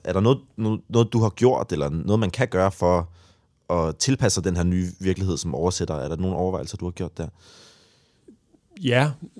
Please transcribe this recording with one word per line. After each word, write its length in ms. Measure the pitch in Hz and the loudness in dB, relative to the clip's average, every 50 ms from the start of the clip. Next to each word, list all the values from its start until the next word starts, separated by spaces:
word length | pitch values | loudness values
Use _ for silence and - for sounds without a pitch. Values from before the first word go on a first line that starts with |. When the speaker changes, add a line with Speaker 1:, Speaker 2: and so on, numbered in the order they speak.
| - | -4
Speaker 1:
er 80 | - | -2
der 80 | 92 95 | 2 4
noget, 180 | 104 117 135 - - _ _ - | 4 4 4 2 -2 _ _ -4
no-, 260 | 113 107 110 - - - | -2 -2 -2 -4 -4 0
noget, 240 | 117 117 117 113 | 2 2 2 4
du 60 | - 117 | 4 2
har 120 | 113 104 | 2 2
gjort, 420 | - - 117 127 - - 117 - | 2 4 4 4 4 2 -2 -2
eller 160 | 85 73 71 71 | -2 -2 -2 -2
noget, 320 | 76 82 - - 104 113 | -2 -2 0 2 2 2
man 100 | 113 90 | 2 0
kan 180 | - - 131 - | -2 -2 -2 0
gøre 240 | - 92 95 98 | 2 2 2 2
for 360 | - - 92 87 90 87 85 - - - _ _ _ _ _ _ _ _ _ - | 2 2 2 4 4 2 0 -2 -10 -20 _ _ _ _ _ _ _ _ _ -2
at 260 | 87 87 80 80 76 | -2 0 0 -2 -2
tilpasse 380 | - - 131 135 - 131 101 - | -2 0 0 0 2 2 0 0
sig 100 | 95 87 | 0 -2
den 120 | 95 87 | -2 0
her 60 | 87 85 | 0 0
nye 220 | 90 90 92 90 90 87 - | 2 0 0 -2 -4 -6 -4
virkelighed 360 | 95 92 92 92 95 95 82 | -2 -2 -2 0 -2 -2 -2
som 180 | 73 - 85 65 | -4 -4 -6 -4
oversætter? 400 | 67 82 92 92 - 87 78 78 | -2 -2 -2 -2 -2 -4 -4 -4
Er 140 | 71 65 73 | -6 -6 -6
der 80 | 82 | -6
nogle 200 | 80 92 92 92 | -4 -4 -4 -2
overvejelser, 400 | - 92 92 92 82 69 - - | -2 -2 -2 -4 -6 -8 -8 -10
du 80 | - 87 | -8 -8
har 80 | 90 | -8
gjort 260 | 85 - 90 78 - - | -8 -8 -10 -10 -8 -10
der? 80 | 82 - - _ - - - - - - _ _ _ _ _ _ _ _ _ _ _ - - _ _ _ _ _ _ _ - - | -10 -10 -12 _ -20 -20 -20 -20 -20 -20 _ _ _ _ _ _ _ _ _ _ _ -20 -20 _ _ _ _ _ _ _ -12 -4
Speaker 2:
Ja, 280 | 180 123 120 127 143 151 131 - 165 - - | 0 2 2 4 2 2 -2 -6 -12 -18 -18